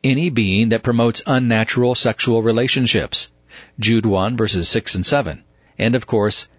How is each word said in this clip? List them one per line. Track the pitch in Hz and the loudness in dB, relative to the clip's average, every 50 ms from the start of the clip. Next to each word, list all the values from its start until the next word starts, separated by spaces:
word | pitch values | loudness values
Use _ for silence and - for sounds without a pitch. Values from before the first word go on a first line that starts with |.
| - | 2
Any | 135 131 139 165 180 | 0 0 2 0 0
being | 139 113 110 98 95 98 113 113 | 0 0 0 2 2 2 2 2
that | 113 113 - | 0 0 0
promotes | 127 120 117 117 117 110 - - | 0 2 2 2 2 0 -2 -2
unnatural | - 139 127 127 120 113 110 113 - - 123 123 123 127 | 0 0 0 2 2 2 0 0 0 0 0 0 0 0
sexual | - - 123 107 - - - 113 113 110 | 0 0 -2 -2 -2 -2 0 0 2 2
relationships, | 117 113 117 123 131 - 139 127 117 - 110 76 - - - - - _ _ _ _ - - - - _ - | 2 2 2 0 0 0 0 0 0 0 0 -2 -2 -4 -6 -6 -6 _ _ _ _ -20 -20 -20 -20 _ -4
Jude | 110 107 117 113 104 | 0 2 2 2 2
one, | 110 98 95 92 110 123 117 | 2 0 2 0 -2 -2 -2
verses | 113 101 - 92 85 - | -2 -2 0 -2 -2 0
six | - 113 - - - | -2 -2 -2 -2 -4
and | 98 92 | -4 -2
seven. | - 143 143 127 90 76 - - _ _ _ _ _ _ - | 0 0 0 -2 -4 -8 -12 -16 _ _ _ _ _ _ -2
And | - 113 120 | -2 0 0
of | 127 117 | 0 -2
course, | - - 110 101 107 - - - - _ | 0 0 0 2 2 0 -2 -6 -8 _